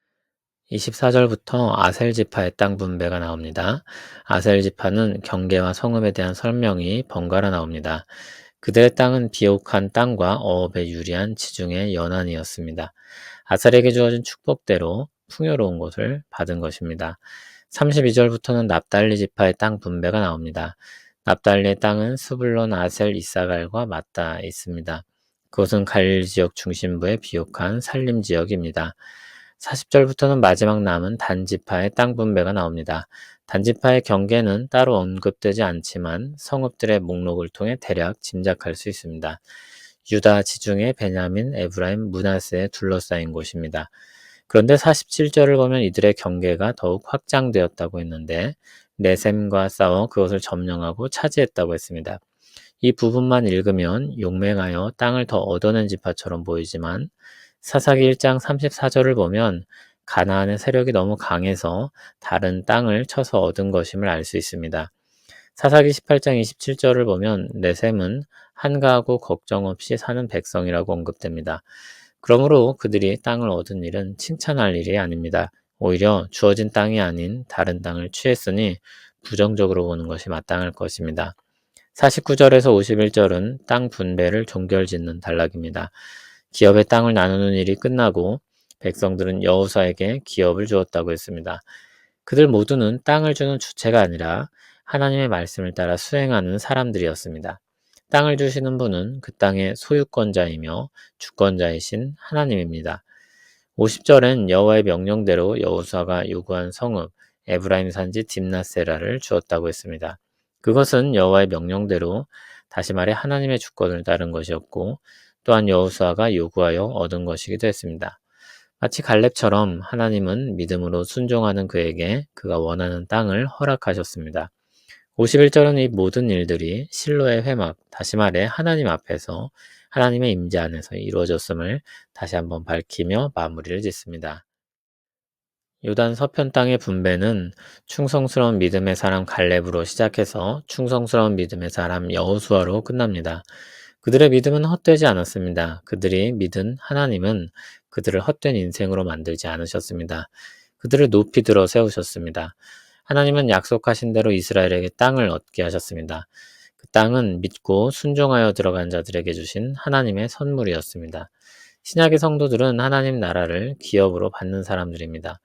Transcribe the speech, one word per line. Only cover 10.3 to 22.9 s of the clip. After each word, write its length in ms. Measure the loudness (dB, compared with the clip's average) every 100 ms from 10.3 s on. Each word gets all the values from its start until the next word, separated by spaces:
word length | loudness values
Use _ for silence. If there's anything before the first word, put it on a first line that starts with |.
| 0
어업에 520 | 0 -2 -2 -4 -6
유리한 460 | -6 -6 -4 -4 -6
지중해 580 | -10 -8 -6 -4 -4
연안이었습니다. 1000 | -2 -2 -2 -4 -6 -10 -10 -10 -10 -12 -14 _ -20 -20 -20 -2
아셀에게 440 | 4 8 8 6
주어진 320 | 4 2 0
축복대로 840 | -6 -8 -4 -4 0 0 0 -4 -8 _ _
풍요로운 520 | -6 -2 0 0 -2
곳을 420 | -6 -6 -4 -6 -10
받은 300 | -8 -6 -4
것입니다. 580 | -6 -8 -10 -8 -8 -10 -18 -20 -20 -20 _
삼십이 420 | -2 0 2 4
절부터는 560 | 4 4 2 -2 -2 0
납달리 500 | -2 0 2 2 2
지파의 360 | -2 2 0 2
땅 220 | -2 -4
분배가 400 | -6 -4 -2 0
나옵니다. 560 | -2 -4 -8 -8 -10 -12 -20 -20 _ _ 0
납달리의 560 | 2 4 4 4 2
땅은 360 | 0 0 -2 -4
스불론, 560 | -8 -4 -2 0 0 0
아셀, 420 | -2